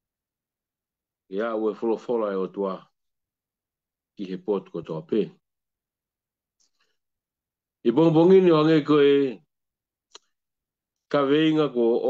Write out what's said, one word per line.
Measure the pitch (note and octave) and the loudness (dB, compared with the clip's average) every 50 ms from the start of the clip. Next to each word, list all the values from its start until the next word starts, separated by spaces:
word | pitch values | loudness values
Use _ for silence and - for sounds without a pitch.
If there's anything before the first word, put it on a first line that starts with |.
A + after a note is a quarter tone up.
| _ _ _ _ _ _ _ _ _ _ _ _ _ _ _ _ _ _ _ _ _ _ _ _ _ - | _ _ _ _ _ _ _ _ _ _ _ _ _ _ _ _ _ _ _ _ _ _ _ _ _ -12
Ia | F#2+ G2+ A2+ A#2 A2+ | -8 -8 -6 -6 -6
ue | A2 A2 G#2+ G2 | -4 -4 -4 -4
wholofola | - A#2 A#2 A2 G#2 - - B2 A2+ G#2+ G2+ G2 | -4 -4 -4 -4 -4 -4 -6 -4 -4 -4 -4 -4
e | F#2+ | -6
o | F#2+ | -6
tua. | F2+ - G2+ G2 F#2+ F#2 F2 - _ _ _ _ _ _ _ _ _ _ _ _ _ _ _ _ _ _ _ _ _ _ _ _ _ _ | -8 -6 -6 -6 -6 -8 -10 -16 _ _ _ _ _ _ _ _ _ _ _ _ _ _ _ _ _ _ _ _ _ _ _ _ _ _
ki | - G2 F#2 | -16 -14 -12
he | F#2 | -12
pō | F2+ - G#2 G2+ F#2+ F#2 | -10 -6 -6 -6 -6 -6
tuko | - - E2+ | -10 -14 -14
tō | D#2+ - D#2+ D#2+ D#2+ - | -12 -12 -12 -12 -8 -4
pē. | A#2+ G#2+ F2+ D#2+ - _ _ _ _ _ _ _ _ _ _ _ _ _ _ _ _ _ _ _ _ _ _ _ _ _ _ _ _ _ _ _ _ _ _ _ _ _ _ _ _ _ _ _ _ _ _ _ _ _ - | -4 -4 -4 -4 -8 _ _ _ _ _ _ _ _ _ _ _ _ _ _ _ _ _ _ _ _ _ _ _ _ _ _ _ _ _ _ _ _ _ _ _ _ _ _ _ _ _ _ _ _ _ _ _ _ _ -4
I | A#2 | -2
bongbongini | A2+ C#3+ E3 E3 D3+ D#3+ E3+ F#3 F#3+ F#3+ F#3 F3 | 0 2 2 2 4 4 4 6 6 6 6 4
o | D#3+ D3+ | 4 2
ange | D3+ D#3+ D#3+ D#3 C#3+ | 2 2 2 2 2
koe | D3 D3+ D3 C#3+ C#3+ C#3+ C#3+ C#3 C3 G#2+ - _ _ _ _ _ _ _ _ _ _ _ _ _ _ - - _ _ _ _ _ _ _ _ _ _ _ _ _ _ _ _ _ - | 2 2 4 4 4 4 2 0 -2 -4 -8 _ _ _ _ _ _ _ _ _ _ _ _ _ _ -20 -20 _ _ _ _ _ _ _ _ _ _ _ _ _ _ _ _ _ -6
ka | - C#3+ C#3 | -4 -2 0
veinga | C3+ C#3+ D#3 D#3+ D#3+ D#3 D#3 D3+ C#3+ B2 | 0 0 0 0 0 0 0 -2 -2 -2
ko | A#2+ A#2 A2+ A#2+ - - B2+ | -2 0 0 0 0 -2 -2